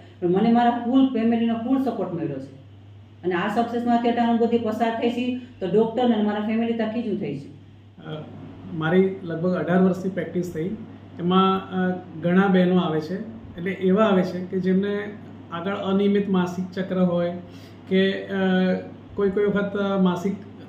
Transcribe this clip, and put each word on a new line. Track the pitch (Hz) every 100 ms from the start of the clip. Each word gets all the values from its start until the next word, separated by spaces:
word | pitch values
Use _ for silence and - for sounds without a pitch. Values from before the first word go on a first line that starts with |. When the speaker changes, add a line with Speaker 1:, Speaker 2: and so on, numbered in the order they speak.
| - -
Speaker 1:
પણ | 180
મને | 185 233
મારા | 233 240
ફૂલ | 240 226 269 262
ફેમિલીનો | 220 226 233 233
ફૂલ | 226 233 269
સપોર્ટ | 254 208 175
મળ્યો | 165 143 135
છે. | - - - - - - - -
અને | 175
આ | 180 202
સક્સેસમાં | 208 226 240 240 233
અત્યારે | 233 240
હું | 233 233
બધી | 226 233
પસાર | 214 - 233 233
થઈ | 240
છે | 240 247 247 - -
તો | 185
ડૉક્ટર | 196 220 -
અને | 247 214
મારા | 208 208
ફેમિલી | 214 226 233
થકી | 226 220 226
જ | 214
હું | 185
થઈ | 143 139
છું. | - - - - - -
Speaker 2:
અ, | 160 156 - - - - -
મારી | 170 156 185 190 190
લગભગ | 170 160 180
અઢાર | 175 151 185
વર્ષની | 185 175 190
પ્રેક્ટિસ | 185 160 180 170
થઈ, | 160 170 220 - - - -
એમાં, | 170 185 190 190 -
અ, | 185 185 180 - 160
ઘણા | 165 185 196
બહેનો | 185 180 185
આવે | 165 156
છે, | 151 190 220 - - -
એટલે | 175
એવા | 185 185 190
આવે | 214 185
છે | 175 180
કે | 180 190
જેમને | 180 185 202 202 208 - - - -
આગળ | 170 175
અનિયમિત | 202 190 196 202 202 196
માસિક | 190 180 - 180
ચક્ર | - 185 185
હોય | 180 175 175 180 - - - - -
કે, | 190 190 196 -
અ, | 196 190 185 185 185 - - -
કોઈ | - 202
કોઈ | 190
વખત, | 208 202 196 208
અ, | 196 196
માસિક | 185 175 196 - - -